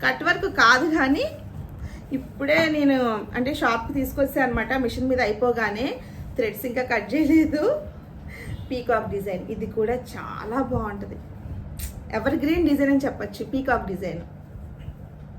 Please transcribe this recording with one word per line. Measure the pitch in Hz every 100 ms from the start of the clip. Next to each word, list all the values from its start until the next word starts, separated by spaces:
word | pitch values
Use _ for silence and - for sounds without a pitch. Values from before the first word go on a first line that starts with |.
| 254
కట్ | 254
వర్క్ | 320 349 381 285
కాదు | 233 254 320
కానీ | 311 269 311 605 - - - - - - - -
ఇప్పుడే | 269 - - 277 320 320
నేను | 302 277 262 240 214 -
అంటే | 240 254
షాప్కి | 294 269 262 226
తీసుకొచ్చా | 277 262 285 277 302
అనమాట. | 247 233 226
మిషన్ | 262 240 240 254
మీద | 254
అయిపోగానే | 214 208 247 233 214 208 285 508 - - -
థ్రెడ్స్ | - 220 208 254
ఇంకా | 233
కట్ | 247 233 208
చేయలేదు. | 285 294 311 302 302 403 605 587 - - - - - - - -
పీకాక్ | 247 247 220 214
డిజైన్ | 196 202 180 180
ఇది | 214 214
కూడా | 226 214
చాలా | 247 - 196 117 92 208 254
బాగుంటుంది. | 240 240 214 196 101 - - - - - - - - - -
ఎవర్ | 220 269
గ్రీన్ | 277 285 349 302
డిజైన్ | 285 277
అని | 277
చెప్పచ్చు | 269 - 208 -
పీకాక్ | 220 262 262 - 190
డిజైన్. | 180 180 165 - - - - - - - - - - -